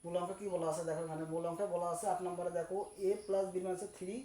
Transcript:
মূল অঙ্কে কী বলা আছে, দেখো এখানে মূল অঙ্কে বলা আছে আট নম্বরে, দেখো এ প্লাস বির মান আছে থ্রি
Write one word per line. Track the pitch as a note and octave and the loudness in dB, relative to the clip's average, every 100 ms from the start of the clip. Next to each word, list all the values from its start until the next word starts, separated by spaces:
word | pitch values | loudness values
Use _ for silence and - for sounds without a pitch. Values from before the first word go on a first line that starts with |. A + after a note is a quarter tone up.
মূল | E3+ F3 | 2 0
অঙ্কে | F3+ F#3+ | 0 -2
কী | G3+ F3 | -2 0
বলা | D#3+ | 2
আছে, | F3 E3 | 2 0
দেখো | D#3 E3 | -2 -2
এখানে | D#3 D#3+ | -4 -2
মূল | E3 E3+ | -2 -2
অঙ্কে | E3+ G3+ | 0 0
বলা | F3 F3 | 2 0
আছে | E3 G#3 | 0 2
আট | F3+ F3+ | 0 0
নম্বরে, | F3 F3 F3 | -2 0 0
দেখো | E3 F#3 - - F#3+ | 0 -2 -4 0 2
এ | G#3+ G3+ | 2 4
প্লাস | G3 F#3 | 2 4
বির | F3+ F#3 | 0 0
মান | F3+ | -2
আছে | G3+ - | -4 -6
থ্রি | F#3 A#3 | -6 -4